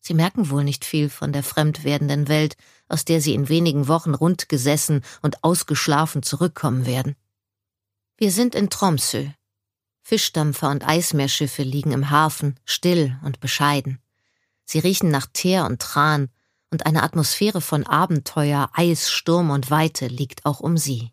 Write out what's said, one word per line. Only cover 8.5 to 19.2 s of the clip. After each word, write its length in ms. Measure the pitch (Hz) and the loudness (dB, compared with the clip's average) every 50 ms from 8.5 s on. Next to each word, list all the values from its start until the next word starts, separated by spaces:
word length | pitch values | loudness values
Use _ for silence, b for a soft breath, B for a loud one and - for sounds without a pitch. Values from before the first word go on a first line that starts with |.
| - | 0
in 160 | - 202 196 | 0 -2 -2
Tromsø. 560 | - - - 196 165 135 - - - 117 139 143 143 _ _ _ _ _ _ _ _ _ _ _ _ _ _ | -2 0 0 2 2 2 0 -2 -2 -4 -4 -6 -10 _ _ _ _ _ _ _ _ _ _ _ _ _ _
Fischdampfer 680 | - - 220 - - _ 165 156 151 139 - - 147 | -2 -2 0 0 -2 _ 0 0 0 0 0 0 -2
und 160 | 143 143 - | -2 0 0
Eismeerschiffe 800 | - 151 170 175 - - 151 139 139 135 - 151 139 - - 143 | 2 2 2 2 0 0 0 0 0 0 -2 -2 -4 -2 -4 -4
liegen 260 | 131 131 143 135 156 | -2 -2 -2 -2 0
im 180 | 131 135 139 139 | 0 0 0 2
Hafen, 500 | 143 147 156 156 151 - - 143 135 - _ | 4 4 4 4 0 -2 -4 -4 -4 -4 _
still 540 | - - - - 175 180 175 156 135 127 131 - | -8 -8 -2 0 0 2 2 2 0 -2 -6 -6
und 160 | 143 135 - | -8 -8 -6
bescheiden. 600 | - 131 - - 147 147 147 143 131 139 135 131 _ _ _ _ _ _ _ _ _ _ _ _ _ | -6 -6 -2 0 2 2 2 2 -2 -4 -8 -8 _ _ _ _ _ _ _ _ _ _ _ _ _
Sie 140 | - - 156 | -4 -2 0
riechen 320 | 156 180 190 185 - 170 | 2 2 2 2 2 2
nach 160 | 151 139 131 - _ | 2 2 -2 -4 _
Teer 340 | - - 180 185 190 165 | -2 0 0 2 2 0
und 160 | 113 127 120 - | 0 -2 -6 -6
Tran, 460 | - - 147 143 156 151 147 139 127 _ _ _ _ _ _ _ _ | -4 0 2 4 4 4 2 0 -4 _ _ _ _ _ _ _ _
und 160 | - 156 - | -6 -4 0
eine 160 | 156 156 160 - | 0 2 2 2
Atmosphäre 580 | 151 - 170 151 - - - 202 208 208 185 | 2 2 0 0 0 0 0 0 0 0 -2
von 240 | - - - 147 139 | -4 -2 -2 -2 0
Abenteuer, 840 | - 147 147 175 185 180 147 139 - - - 147 143 147 143 139 - - | 2 2 2 2 2 0 -2 -2 -2 -2 0 0 2 2 0 0 -2 0
Eis, 360 | - 175 175 170 156 - - | 2 2 2 2 0 -2 -4
Sturm 400 | - - | -4 -4